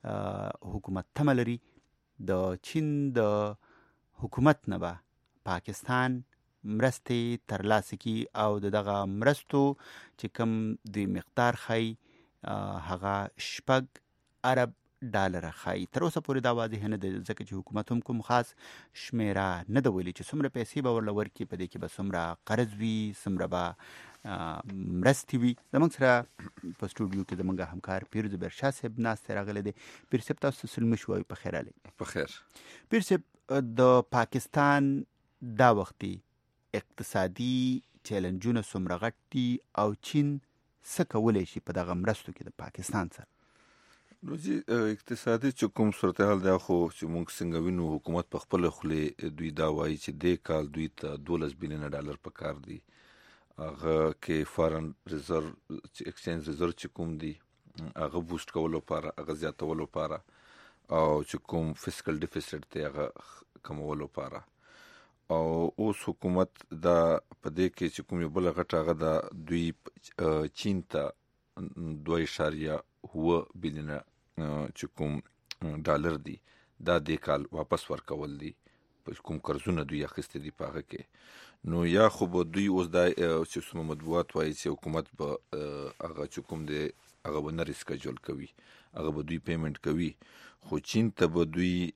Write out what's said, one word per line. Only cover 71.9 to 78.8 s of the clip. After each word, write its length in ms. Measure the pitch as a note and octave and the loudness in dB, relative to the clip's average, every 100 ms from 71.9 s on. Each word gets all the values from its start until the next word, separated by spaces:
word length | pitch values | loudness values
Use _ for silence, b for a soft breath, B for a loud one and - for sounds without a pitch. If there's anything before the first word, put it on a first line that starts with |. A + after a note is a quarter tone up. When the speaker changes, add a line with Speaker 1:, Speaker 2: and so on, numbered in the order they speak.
| D#2 D2 | -6 0
Speaker 2:
دوه 100 | E2+ | 0
اعشاریه 560 | D#2 - D#2 D#2 D#2 D2+ - _ - | 0 0 -2 0 -4 -4 -6 _ -10
اووه 300 | D#2+ D#2+ E2+ - - | 0 4 2 0 -6
بیلیونه، 360 | E2 D2+ D2+ C#2+ | -6 -6 -6 -8
آه، 680 | - _ _ - D#2 D2 D2+ - | -10 _ _ -8 -4 -4 -4 -8
چې 80 | - - | -12 -4
کوم 160 | D#2 D2 - _ _ - E2+ D2+ D#2 | -2 -2 -8 _ _ -10 -8 -4 0
ډالر 300 | D2+ D#2+ D#2 C#2+ | 2 2 -2 -6
دي، 100 | - b b b _ E2+ | -14 b b b _ 2
دا 60 | F2 | 2
دې 160 | D2+ D#2 - | 2 -2 0
کال 180 | C#2+ C#2+ E2 | -2 -2 -6
واپس 220 | D2+ E2 - | -2 -2 -2
ورکول 440 | D2 - D2 D2 C#2+ | -8 -4 -6 -6 -8
دي، 100 | D2+ - b b | -12 -14 b b